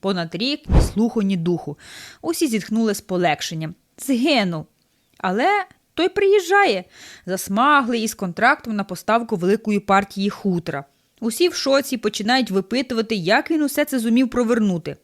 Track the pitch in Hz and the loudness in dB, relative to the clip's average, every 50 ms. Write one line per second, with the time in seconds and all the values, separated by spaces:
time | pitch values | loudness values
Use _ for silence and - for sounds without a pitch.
0 | - 196 196 180 170 165 - 170 220 262 285 294 _ - - - - - - 196 | -2 -4 -4 -4 -4 -6 -6 -4 -4 -4 -4 -6 _ 2 4 4 4 4 0 0
1 | 226 233 - 233 202 196 196 180 165 175 175 160 - - 147 _ - - - - | 0 0 0 0 0 0 0 0 0 0 -2 -2 -4 -10 -14 _ -16 -20 -20 -20
2 | - - - _ - 320 339 - 339 285 220 214 - - 220 226 226 220 196 - | -20 -20 -20 _ -6 -6 -2 -2 0 0 0 -2 -2 -2 -2 0 0 0 -2 -4
3 | - - 190 180 175 165 147 - - - 175 160 160 156 165 _ _ _ _ - | -6 -4 -2 0 0 0 0 -2 -4 -8 -8 -6 -8 -8 -10 _ _ _ _ -14
4 | - - 277 233 247 330 294 254 202 185 170 160 156 _ _ _ _ _ _ _ | -4 -2 0 0 2 2 2 2 2 0 -4 -6 -8 _ _ _ _ _ _ _
5 | _ _ _ _ - 185 185 208 262 359 415 415 370 - - _ _ _ _ - | _ _ _ _ -4 -2 -2 0 0 2 0 0 -4 -6 -14 _ _ _ _ 0
6 | 320 381 370 415 415 392 392 415 359 330 381 403 403 339 214 185 180 _ _ - | 0 0 2 2 2 4 4 4 4 4 2 4 4 4 2 -2 -4 _ _ -20
7 | - - - - _ 175 185 185 - - 196 208 247 285 302 285 262 220 247 233 | -20 -20 -20 -18 _ -8 -6 -6 -4 -4 0 2 4 6 4 4 4 2 0 -2
8 | 220 220 - - 202 180 165 - 214 247 294 294 - 233 220 208 196 - 185 170 | -2 -4 -4 -4 -6 -6 -2 2 2 2 2 2 -2 -6 -4 -4 -4 -6 -8 -8
9 | - - 214 233 233 226 220 185 170 185 202 220 220 214 208 202 208 - 196 196 | -2 0 0 0 0 -2 -4 -2 2 2 0 0 0 0 -2 -2 0 2 2 2
10 | 196 196 - 196 196 202 196 - - 202 180 170 165 - 156 143 143 _ _ _ | 2 0 -6 -4 -2 -2 -4 -2 -2 -2 -2 -2 -2 -4 -8 -8 -10 _ _ _
11 | _ _ _ _ - 226 226 - 349 359 349 - - 269 269 277 269 - - 226 | _ _ _ _ -6 -6 0 2 0 0 0 -2 0 2 2 2 2 0 -6 -4
12 | - 208 - - 208 214 247 262 254 - 185 196 190 - - 254 269 254 262 226 | -4 -4 -4 -2 -2 0 2 2 2 2 0 -2 -2 0 -2 -4 -2 -2 -2 -4
13 | 220 214 233 202 165 165 208 269 311 - 330 311 302 277 - - 294 294 269 262 | -2 -2 -2 -2 0 2 2 2 2 0 0 0 0 0 0 0 -2 0 0 -2
14 | 220 233 226 247 262 226 226 247 247 220 240 240 214 202 180 170 160 143 139 - | 0 2 4 4 2 2 2 0 2 2 2 2 2 0 0 -2 -4 -8 -12 -12